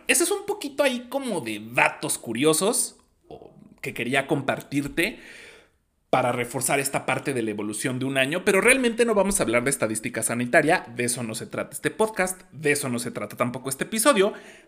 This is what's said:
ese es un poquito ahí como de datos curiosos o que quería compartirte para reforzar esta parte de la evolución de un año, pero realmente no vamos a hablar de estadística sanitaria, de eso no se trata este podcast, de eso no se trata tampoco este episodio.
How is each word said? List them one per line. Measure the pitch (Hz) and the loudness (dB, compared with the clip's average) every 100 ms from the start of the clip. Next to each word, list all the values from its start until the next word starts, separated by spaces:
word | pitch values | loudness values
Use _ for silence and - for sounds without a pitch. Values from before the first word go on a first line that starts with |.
| - | 0
ese | 262 | 2
es | 339 | 2
un | 392 403 | 0 -2
poquito | - 285 - | -6 -4 0
ahí | 285 247 - | 0 0 -4
como | 277 262 175 | -6 -2 -4
de | 113 104 110 | -4 -8 -4
datos | 131 151 - 143 - | 2 2 2 -6 -6
curiosos | - 113 151 156 190 247 - - _ _ - | -6 0 2 4 2 0 -2 -6 _ _ -20
o | - - - - - | -20 -20 -20 -20 -14
que | - | -10
quería | 123 120 135 135 | -6 0 0 2
compartirte | 147 131 110 - 139 139 139 180 - - - - - _ _ _ _ _ | 0 0 -2 -2 -4 -2 0 -2 -2 -16 -20 -20 -20 _ _ _ _ _
para | 131 123 | 2 2
reforzar | 123 120 135 123 143 | 0 -2 -2 0 0
esta | 139 143 | 0 -2
parte | - 131 135 | -2 -2 -2
de | 131 | -2
la | 110 | -2
evolución | 104 104 104 139 127 | -2 -4 -2 -2 -2
de | |
un | 131 135 | -2 0
año, | 131 170 | 0 0
pero | 202 196 | 2 4
realmente | 202 269 240 233 | 4 4 2 2
no | 233 | 2
vamos | 208 143 - | 4 2 2
a | |
hablar | 117 120 | 2 2
de | 123 | 2
estadística | 143 110 110 117 117 | 0 -2 -2 -6 -4
sanitaria, | 117 120 123 165 147 180 - | -4 -2 2 4 4 2 0
de | 120 | -4
eso | 120 131 | -2 -2
no | 117 | -4
se | 110 110 | -6 -8
trata | 120 98 | -6 -6
este | - 147 | -4 -4
podcast, | - 220 202 185 - - | 0 0 0 -2 -4 -14
de | 131 151 | -4 0
eso | 147 135 | 2 0
no | 120 | -2
se | 120 | -4
trata | - 104 - | -6 -6 -2
tampoco | 120 127 123 | -2 -2 -6
este | - | -6
episodio. | - 226 294 233 196 - - - | -4 2 4 6 4 0 -14 -20